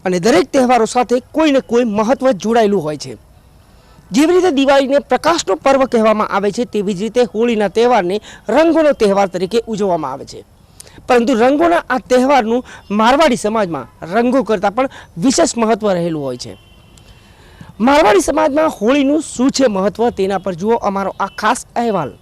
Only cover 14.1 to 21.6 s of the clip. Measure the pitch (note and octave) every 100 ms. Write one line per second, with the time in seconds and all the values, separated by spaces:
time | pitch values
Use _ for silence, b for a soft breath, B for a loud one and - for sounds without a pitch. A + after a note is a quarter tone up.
14.1 | G3+ A#3+ C4 A3+ G#3+ G3+ G3+ C4+ B B
15.1 | - G#3+ E4+ D#4 A#3 A3 A3+ G#3 F3+ E3+
16.1 | D#3 C3+ B2 A#2 F#2+ - - - - B
17.1 | B B B B B B - A#3 C#4+ F#4
18.1 | G4+ D#4 D4+ D#4 C#4 D#4+ - G#3 C#4+ C4+
19.1 | D4+ D4 - C4 - C4 G3 G3 F#3 A#3
20.1 | - F#3+ F#3+ F#3+ E3+ G3+ A#3 G3+ G3 F#3+
21.1 | - G3 - G#3+ A#3+